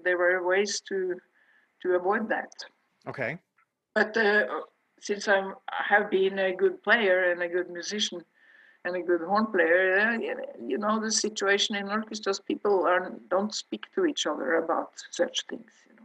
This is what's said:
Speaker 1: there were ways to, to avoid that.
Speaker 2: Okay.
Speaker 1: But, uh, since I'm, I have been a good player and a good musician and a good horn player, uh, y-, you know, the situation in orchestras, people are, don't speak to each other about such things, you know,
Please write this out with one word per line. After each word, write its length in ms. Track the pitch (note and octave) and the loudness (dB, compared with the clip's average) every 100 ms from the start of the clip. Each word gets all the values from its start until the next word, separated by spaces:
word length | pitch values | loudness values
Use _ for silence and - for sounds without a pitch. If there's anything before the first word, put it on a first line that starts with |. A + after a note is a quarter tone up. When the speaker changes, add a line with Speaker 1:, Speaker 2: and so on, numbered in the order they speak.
Speaker 1:
there 140 | F3+ F3 | -2 2
were 280 | F3+ F#3 F3 | 2 2 2
ways 360 | F#3+ G#3 - - | 2 0 -4 -6
to, 260 | F#3+ F#3 F3+ - _ _ _ _ _ | -4 -4 -6 -12 _ _ _ _ _
to 140 | F3+ F3+ | 0 0
avoid 340 | F3+ A3 G#3+ | 0 -2 -2
that. 220 | D3+ - - - _ _ _ - | -4 -6 -14 -20 _ _ _ -12
Speaker 2:
Okay. 320 | C#3 A#2 E3 _ _ _ _ _ G#3+ | -6 -6 -6 _ _ _ _ _ 0
Speaker 1:
But, 200 | G#3 A3+ | 2 2
uh, 280 | G#3 G#3 - - - _ _ _ | 4 4 2 -2 -10 _ _ _
since 280 | - G3+ G#3+ | -6 -4 2
I'm, 280 | G3 F#3+ G3 - | 2 0 -8 -10
I 140 | - - | -6 2
have 220 | G3+ G3+ | 2 2
been 260 | F#3+ F#3+ F#3+ | 2 2 2
a 140 | F#3+ F3+ | -2 2
good 280 | F#3+ F3+ | 0 0
player 480 | - A#3 G3 F#3 F3+ | 2 4 4 4 2
and 100 | F3 | 0
a 80 | F3 | -2
good 200 | F3+ F3 | -2 -4
musician 500 | F3 E3+ G#3 G3+ F3 - _ _ - - _ F3 | -8 -6 -4 -4 -6 -14 _ _ -20 -20 _ -6
and 100 | F3+ | -4
a 60 | |
good 200 | E3 F3 | 0 0
horn 260 | E3 G#3 A3 | 2 0 2
player, 520 | F#3+ D#3+ F3 F#3 F#3+ | 2 4 4 4 4
uh, 180 | A3 A3+ | 2 0
y-, 160 | - - - - - | -4 -6 -10 -10 -6
you 100 | G#3 | -2
know, 220 | G#3 A3 | 0 0
the 120 | A3 | 0
situation 640 | A3 G#3 G#3 G3 G3+ - G3+ | 0 -2 -2 0 2 0 -2
in 140 | G3 | -4
orchestras, 500 | G#3+ A3 G#3+ G3 G3 | -4 -6 -6 -4 -4
people 460 | - - G#3 G3 D#3+ | -4 -2 2 2 4
are, 280 | F3+ F3+ A3 - | 2 0 -8 -2
don't 240 | F#3+ G#3 - | -2 0 -4
speak 300 | - A3 - - | -8 -10 -6 0
to 100 | F3 | 0
each 220 | - - | 0 -4
other 280 | - - E3 | -4 0 0
about 360 | E3 - - - - | 0 -2 -4 -12 -10
such 340 | - - - - | -2 -2 -2 -8
things, 220 | - - _ _ | -12 -14 _ _
you 60 | |
know, 80 | _ | _